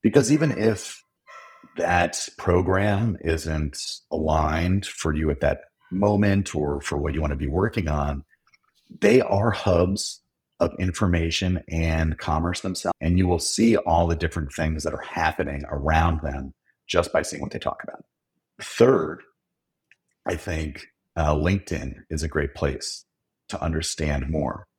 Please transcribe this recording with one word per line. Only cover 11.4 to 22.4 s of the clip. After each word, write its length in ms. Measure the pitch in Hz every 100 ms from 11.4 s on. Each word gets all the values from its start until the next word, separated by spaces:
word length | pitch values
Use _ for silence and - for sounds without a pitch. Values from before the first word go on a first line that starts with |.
| 92 90 -
and 500 | 80 82 80 80 76
commerce 420 | - 78 87 92
themselves. 360 | - 90 92 -
And 180 | 80 90
you 80 | 92
will 120 | 87
see 380 | - - 113 110
all 300 | 87 82 85
the 100 | 82
different 360 | 85 - 71
things 320 | - 80 78
that 100 | 73
are 80 | -
happening 600 | - - 80 - - 73 69
around 500 | 73 71 80 85 80
them 300 | 76 69 67 - _ _ -
just 260 | 90 82
by 100 | 80
seeing 200 | 76 73
what 100 | -
they 60 | -
talk 240 | - -
about. 220 | - - - _ _ _ _ _
Third, 600 | - - 120 120 78 85 - _ _ _ _ _ _ _ _ _ -
I 100 | 85
think, 500 | - 82 78 71 - _ _ -
uh, 180 | 78
LinkedIn 600 | 76 80 95 - 76 67 64 -
is 120 | 78
a 60 | 78
great 260 | 76